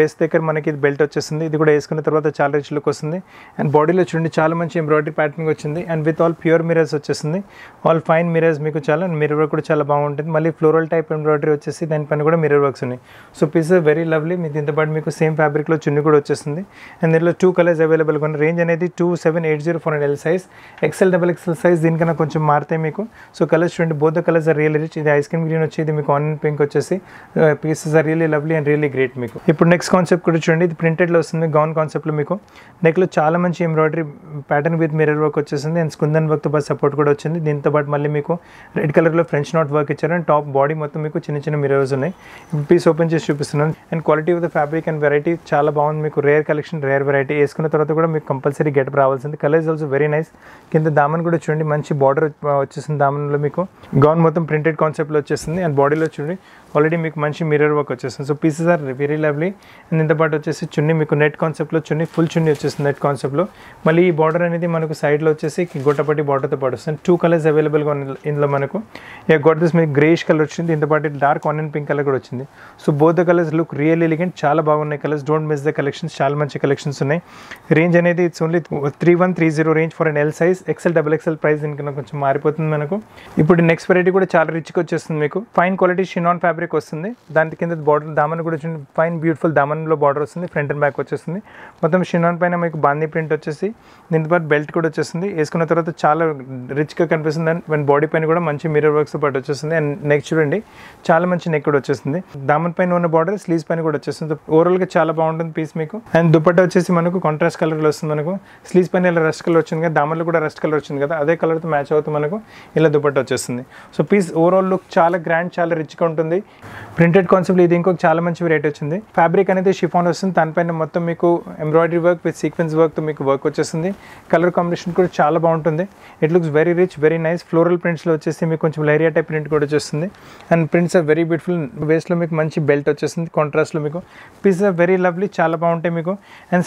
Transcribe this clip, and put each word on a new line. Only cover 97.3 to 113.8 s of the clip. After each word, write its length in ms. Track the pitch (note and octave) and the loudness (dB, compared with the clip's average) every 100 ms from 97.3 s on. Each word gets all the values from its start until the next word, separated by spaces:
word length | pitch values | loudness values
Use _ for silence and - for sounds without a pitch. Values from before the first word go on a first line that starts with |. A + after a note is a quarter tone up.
| D#3 D#3+ | -2 -2
And 80 | E3 - | -2 -4
when 100 | D3+ C#3+ | -2 2
బాడీ 160 | C#3+ D3+ | 2 2
పైన 120 | D#3+ D#3 | 0 0
కూడా 120 | E3+ E3 | 0 0
మంచి 180 | D3 D#3+ | -4 -2
మిర్రర్ 200 | D3+ D3+ D3+ | 2 2 2
వర్క్స్తో 220 | D3 D3+ | -2 -2
పాటు 120 | C#3+ C3 | -2 -2
వచ్చేస్తుంది. 340 | C3 C3+ D3+ E3 | -4 -6 -2 -2
And 100 | D3 C#3+ C#3+ | -2 -4 0
నెక్ 140 | D3 - | 0 0
చూడండి, 300 | D#3+ D3 F#3 - - - - - | 0 0 -2 -6 -20 -20 -8 2
చాలా 180 | E3 F3+ | 2 2
మంచి 140 | F3+ F3 | -2 -2
నెక్ 100 | D3+ D3 | -2 0
కూడా 100 | C#3+ | 0
వచ్చేస్తుంది. 380 | - C#3 C#3+ E3 - C#3+ C3+ | 0 -4 -2 -6 -8 -8 -2
దామన్ 240 | D3 F3 E3 | 0 0 -2
పైన 140 | F3+ F3 | 0 0
ఉన్న 100 | E3+ D#3+ | 2 2
బార్డర్ 200 | D#3+ G3+ | 0 -4
స్లీవ్స్ 220 | - E3 D#3 | -2 -4 -2
పైన 120 | E3 D#3+ | -2 -2
కూడా 100 | C#3+ | -2
వచ్చేస్తుంది. 340 | D3 C#3 D#3 | -6 -8 -6
So 200 | D3+ - D#3 | -8 2 4
overall-గా 320 | E3+ F#3 F3+ F3+ | 4 2 0 0
చాలా 160 | D#3+ D#3+ | 0 0
బాగుంటుంది 320 | D#3+ D#3+ E3 D#3+ | -2 -2 -6 -6
పీస్ 140 | D#3 E3 | -6 -6
మీకు. 140 | D#3 A3 - E3 | -8 -10 0 2
And 100 | E3+ D#3+ | 6 6
దుపట్టా 260 | E3+ F3 F3+ | 6 4 4
వచ్చేసి 240 | F#3 E3+ F3 | 2 2 0
మనకు 220 | E3+ F3+ D#3+ | 0 0 -2
కాంట్రాస్ట్ 320 | D3+ E3+ - | 0 -2 0
కలర్లో 260 | D#3+ D#3 D3+ | -2 0 0
వస్తుంది 180 | D3 D#3 | 0 -4
మనకు. 200 | D3+ D3+ G3 - - - | -4 -4 -8 -12 -20 0
స్లీవ్స్ 200 | F3+ F3 | 2 2
పైన 180 | F#3 F3+ | 2 2
ఇలా 100 | E3+ D#3+ | 2 0
రస్ట్ 160 | D#3 - | 0 2
కలర్ 140 | E3 | 2
వచ్చింది 180 | D#3 D#3+ | 2 -2
కదా, 100 | E3 D3+ | 0 0
దామన్లో 260 | D3 D#3+ E3+ | 0 -2 -2
కూడా 100 | E3 D#3 | 0 -2
రస్ట్ 140 | - | -4
కలర్ 140 | D#3+ D3+ | -2 -2
వచ్చింది 200 | - C#3+ | -4 -4
కదా, 120 | C#3+ E3 | -2 -2
అదే 140 | D3 E3 | 0 0
కలర్తో 260 | E3+ D#3+ E3 | 0 -2 -2
మ్యాచ్ 180 | D3 C#3+ D3+ | -4 0 -2
అవుతూ 120 | D3+ D3+ | 0 -4
మనకు 200 | D3+ G#3+ - - - - | -4 -6 -12 -20 -6 2
ఇలా 120 | D#3+ D3 | 2 4
దుపట్టా 220 | C#3+ C#3 | 2 0
వచ్చేస్తుంది. 400 | A#2+ B2 - B2 - - | -2 -4 -4 -10 -12 -20